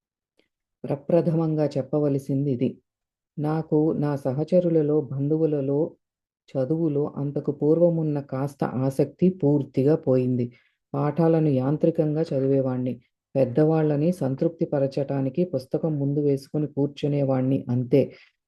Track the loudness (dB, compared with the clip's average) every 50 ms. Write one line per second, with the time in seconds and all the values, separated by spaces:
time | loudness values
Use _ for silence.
0 | _ _ _ _ _ _ _ _ _ _ _ _ _ _ _ _ -8 -6 -6 -6
1 | -2 0 2 2 2 2 0 0 0 0 0 0 0 0 -2 -4 -4 -2 0 0
2 | 0 0 0 -2 -2 -2 -2 -2 0 -2 0 0 -2 -4 -4 -8 _ _ _ _
3 | _ _ _ _ _ _ _ -6 -4 -2 -2 -4 -2 0 0 2 2 2 0 0
4 | -2 -2 -2 -2 -4 -4 -2 -2 -2 2 2 2 2 2 2 2 2 2 0 0
5 | -2 -2 -4 -4 -2 0 0 0 0 0 0 -2 -2 -2 0 -2 -2 -4 -6 _
6 | _ _ _ _ _ _ _ _ _ _ -4 -4 -2 -2 -2 0 0 0 0 -2
7 | -2 -4 -4 -6 -6 -4 -4 -4 -4 -4 -4 0 2 2 4 4 4 4 4 2
8 | 0 -2 -2 -4 -6 -6 -6 -4 -4 -6 -4 -4 -4 -4 -2 -2 -2 0 0 0
9 | -2 -2 0 0 0 0 2 2 2 2 2 2 0 -2 -2 0 2 2 2 2
10 | 2 2 2 2 2 0 0 -2 -2 -4 -8 _ _ _ _ _ _ _ -4 -2
11 | -2 -2 0 2 2 2 4 4 2 2 2 0 0 0 0 2 2 2 2 2
12 | 0 0 0 -2 -2 -2 -2 0 0 2 2 2 0 0 -2 -4 -4 -4 -6 -8
13 | _ _ _ _ _ _ 0 0 0 2 2 2 4 4 4 2 2 2 2 2
14 | 0 0 0 0 -2 -4 -2 0 -2 -2 -2 -4 -4 -2 0 0 0 0 -2 -2
15 | -4 -2 -2 -2 -2 -2 -2 -2 -2 -2 -2 -6 -4 -4 -4 -4 -2 -2 -2 -2
16 | -2 -2 0 0 0 0 0 0 -4 -6 -4 -4 -4 -4 -2 -2 -2 -2 -2 -4
17 | -4 -2 0 0 0 0 0 0 2 0 0 0 -2 -2 -2 -2 0 2 4 2
18 | 2 2 -4 -14 -20 _ _ _ _